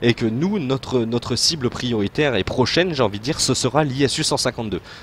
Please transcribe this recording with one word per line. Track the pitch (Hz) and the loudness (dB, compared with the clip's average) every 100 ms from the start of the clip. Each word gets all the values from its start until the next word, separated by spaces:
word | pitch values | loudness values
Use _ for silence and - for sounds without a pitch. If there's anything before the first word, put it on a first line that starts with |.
et | 117 | 0
que | - | 2
nous, | 113 117 185 208 | 0 0 0 0
notre, | 131 135 - 127 | -2 -2 0 0
notre | 113 120 - | 0 -2 -2
cible | 117 - - 123 | 0 0 0 -2
prioritaire | - 123 113 101 - 147 110 | -2 -2 0 0 0 0 2
et | |
prochaine, | 92 - 120 165 185 | 0 0 2 4 2
j'ai | 139 | 2
envie | 110 104 | 0 0
de | |
dire, | 117 - | -4 -2
ce | - | 0
sera | - 127 143 | 0 2 0
l'I | 151 131 | 0 2
S | 139 - | 0 2
U | |
cent | 151 143 | 0 0
cinquante-deux, | 131 - 110 90 - - | -2 -4 -4 -6 -8 -16